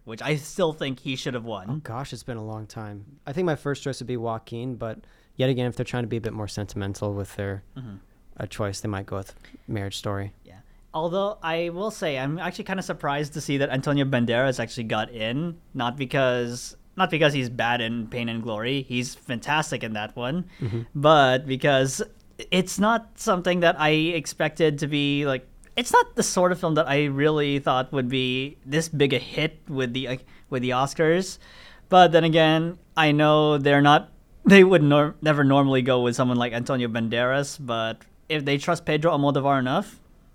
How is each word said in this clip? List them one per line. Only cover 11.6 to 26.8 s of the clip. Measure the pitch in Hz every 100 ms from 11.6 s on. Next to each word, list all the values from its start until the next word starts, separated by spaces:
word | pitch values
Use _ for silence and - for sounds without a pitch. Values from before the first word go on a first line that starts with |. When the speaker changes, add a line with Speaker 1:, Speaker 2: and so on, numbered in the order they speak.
| 170
Speaker 1:
will | 175 214
say, | 214 170 131
I'm | 139 165
actually | 175 180
kinda | 185 190
surprised | - 156 147 143 147
to | 151
see | - 139
that | 139
Antonio | 131 147 139
Banderas | 135 127 117 117 135 127
actually | 113 -
got | 110 110 110
in, | 120 110 139 170 165 -
not | 131 120 143
because, | 123 143 127 123 120 120 - - _ -
not | 185
because | 156 151
he's | 143 123
bad | 117 117 120
in | 113 117 110
Pain | 123 117
and | 117
Glory. | 113 107 117 139
He's | 127 123 123
fantastic | - - 117 - 151 151 127
in | 117
that | 107 110
one. | 123 123 175 180 -
Speaker 2:
Mm-hmm. | 117 113 113
Speaker 1:
But | 143 147 151 131 127 143
because | 131 147 135 135 - - - - - -
it's | 185 180 -
not | 208 226 - -
something | 226 180 180 180
that | 165 143
I | 151
expected | 156 160 165 - - 156 - 156 143
to | 147
be, | 147 143 143 147
like, | 131 - - - -
it's | 247
not | 466 480
the | -
sort | - 190 180
of | 170
film | 165
that | 151